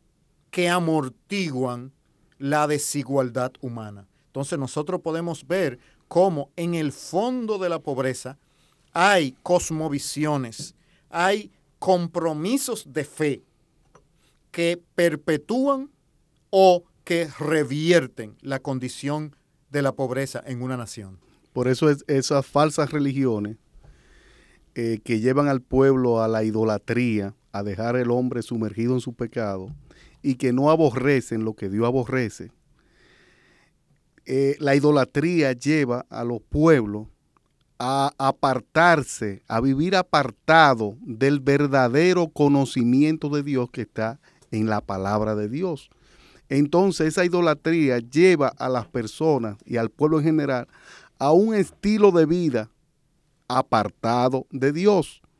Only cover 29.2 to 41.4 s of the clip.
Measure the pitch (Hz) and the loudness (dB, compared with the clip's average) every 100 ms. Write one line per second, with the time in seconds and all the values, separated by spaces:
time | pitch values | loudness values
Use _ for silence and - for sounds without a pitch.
29.2 | 120 123 107 95 95 - - - - _ | -8 -6 -6 -6 -10 -16 -20 -20 -20 _
30.2 | 143 123 131 123 147 160 151 120 135 135 | -4 -2 0 2 4 4 2 2 0 0
31.2 | - 113 110 - 98 104 117 131 120 131 | 0 -4 -4 -6 -6 -2 0 0 -2 -4
32.2 | 110 - - _ _ _ _ _ _ _ | -4 -8 -18 _ _ _ _ _ _ _
33.2 | _ _ _ _ _ _ _ _ _ _ | _ _ _ _ _ _ _ _ _ _
34.2 | - 131 139 143 143 139 147 147 127 147 | -6 0 0 0 2 4 4 4 2 -2
35.2 | 165 175 135 123 139 156 131 120 - 107 | 0 0 0 0 0 0 0 -4 -8 -8
36.2 | 120 117 - 147 165 143 104 104 110 _ | -6 -8 -4 2 4 4 2 -6 -10 _
37.2 | _ _ _ _ _ - 123 139 139 - | _ _ _ _ _ -8 -4 0 -2 -2
38.2 | 135 - 139 127 - 156 175 160 127 - | -2 0 0 -2 -2 2 4 4 0 -6
39.2 | 107 95 - 113 135 135 175 190 - 151 | -8 -8 -4 0 0 0 2 0 2 0
40.2 | 110 - - 160 147 120 104 113 - 113 | 0 -4 4 6 6 4 -2 -6 -10 -2
41.2 | 135 143 | 0 2